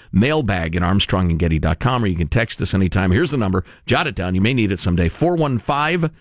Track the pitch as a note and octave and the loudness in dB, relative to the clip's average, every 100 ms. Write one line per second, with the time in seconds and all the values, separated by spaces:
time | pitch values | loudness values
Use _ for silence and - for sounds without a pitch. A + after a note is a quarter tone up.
0 | - F#2 B2 D#3 A#2 F#2+ E2 E2+ F2 G2 | -4 0 2 2 0 -2 -2 -2 0 0
1 | - F#2+ F2+ E2 E2+ D#2+ D#2+ D#2+ B2 B2+ | 0 0 0 2 2 0 0 0 0 0
2 | G#2+ F2 E2 - A#2 - F2 G2 F#2 F#2 | -2 -2 -2 0 -2 -4 -2 0 2 2
3 | F#2+ F#2 E3 C#3 G2+ F#2+ - - - B2+ | 2 2 0 -2 0 -2 -4 -14 -2 0
4 | E3 G2 F2+ F#2 G#2 C3 G#2+ G2 F#2+ F2 | 0 -4 -2 0 2 2 0 0 0 2
5 | E2+ - D#3+ F3 D3 B2 - C#3+ D3+ F3 | 0 0 0 2 0 -2 -4 -2 0 0
6 | D#3+ - | -2 -6